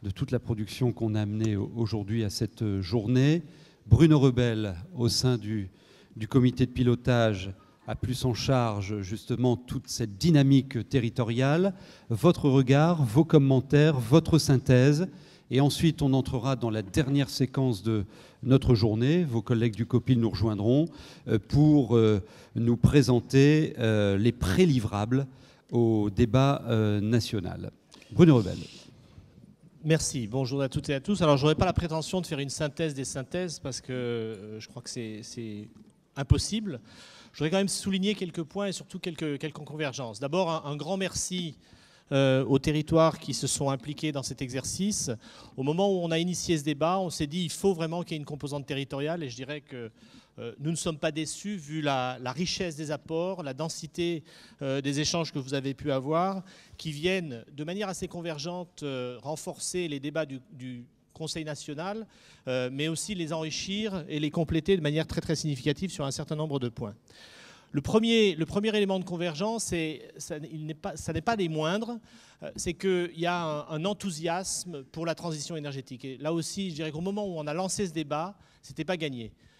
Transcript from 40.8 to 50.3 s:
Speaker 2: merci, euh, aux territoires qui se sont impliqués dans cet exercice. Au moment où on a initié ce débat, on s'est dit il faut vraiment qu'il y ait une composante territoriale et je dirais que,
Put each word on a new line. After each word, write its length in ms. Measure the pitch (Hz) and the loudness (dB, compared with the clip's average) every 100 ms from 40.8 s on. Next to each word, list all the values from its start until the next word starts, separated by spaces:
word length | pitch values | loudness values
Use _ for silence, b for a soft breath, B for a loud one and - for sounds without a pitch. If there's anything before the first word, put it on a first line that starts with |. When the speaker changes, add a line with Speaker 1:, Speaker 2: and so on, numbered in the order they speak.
| 147 190 | -6 -4
Speaker 2:
merci, 600 | 180 - - 180 170 - b b b b - | -4 -4 -6 -6 -6 -10 b b b b -2
euh, 340 | 139 135 131 127 | 2 4 4 2
aux 120 | 135 | 2
territoires 600 | - 151 151 160 160 160 | 2 -2 2 4 4 2
qui 140 | - | -6
se 120 | 127 135 | -6 -4
sont 220 | - 139 | -2 -2
impliqués 400 | 135 151 143 151 | -4 -6 -6 -6
dans 140 | 143 | -4
cet 180 | 123 131 | -6 -8
exercice. 680 | 131 131 - - 202 202 156 110 B B B - | -8 -6 -6 -4 -2 -2 -4 -6 B B B -6
Au 60 | |
moment 260 | 135 165 202 | -2 0 0
où 80 | 185 | 0
on 80 | 170 | 0
a 80 | 165 | 0
initié 400 | 175 165 - 160 | 0 -2 -2 -2
ce 60 | |
débat, 340 | 143 143 160 190 | -2 0 0 0
on 120 | 180 | -2
s'est 180 | - 151 | -4 -4
dit 160 | 175 | -4
il 80 | 165 | -4
faut 220 | - 196 | 0 0
vraiment 280 | 165 165 170 | 0 -2 -6
qu'il 100 | 170 | -6
y 20 | |
ait 40 | 156 | -8
une 60 | |
composante 420 | 139 147 147 143 135 | -8 -10 -8 -8 -6
territoriale 560 | 139 135 139 151 175 | -6 -6 -4 -4 -4
et 60 | 143 | -8
je 80 | 117 | -10
dirais 240 | 131 151 | -10 -12
que, 320 | - 127 113 B B B B | -12 -14 -14 B B B B